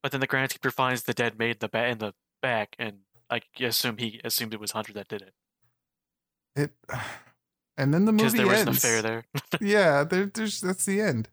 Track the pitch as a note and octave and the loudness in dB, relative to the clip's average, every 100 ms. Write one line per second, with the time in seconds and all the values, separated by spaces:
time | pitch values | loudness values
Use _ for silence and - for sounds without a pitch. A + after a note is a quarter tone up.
0 | C3+ C3+ C3 C3+ C3+ - C3 - C3 B2 | -4 -2 0 0 0 -2 -4 2 0 2
1 | - A#2 A#2 A2 A2+ A#2 A#2 A2+ A#2+ A#2 | -2 0 -2 0 -2 -2 -4 -2 -2 -2
2 | G#2+ - _ _ C3 A#2 G#2 - A#2 G2+ | -6 -8 _ _ -2 -2 -2 -6 -10 -10
3 | _ _ _ A#2 - - B2+ A2+ B2+ A2 | _ _ _ -6 -6 -4 -2 0 -2 -4
4 | A#2 A2 A#2 - A2+ G#2+ G#2 A2+ G#2+ G#2 | -8 -6 -6 -4 -4 -6 -6 -6 -8 -10
5 | G2 G#2+ F#2+ _ _ _ _ _ _ _ | -10 -10 -12 _ _ _ _ _ _ _
6 | _ _ _ _ _ C#3 D3 _ - B2+ | _ _ _ _ _ -4 -4 _ -12 -10
7 | - - - _ _ _ _ - C#3 D#3+ | -10 -14 -20 _ _ _ _ -2 2 4
8 | G#3+ G#3+ A3+ A3+ G3+ G#3 G#3+ - B2 A2+ | 4 4 2 4 4 4 2 2 2 2
9 | A2 A2+ - C#3+ - - G3+ G#3 F3+ C#3+ | 0 -4 -6 -10 -4 -2 2 6 6 4
10 | D3+ F3+ G3+ A3+ A3 - F#3 F#3 - G3 | 2 0 0 -2 -4 -4 -4 -2 0 0
11 | G#3+ B2 A2 | 2 0 -4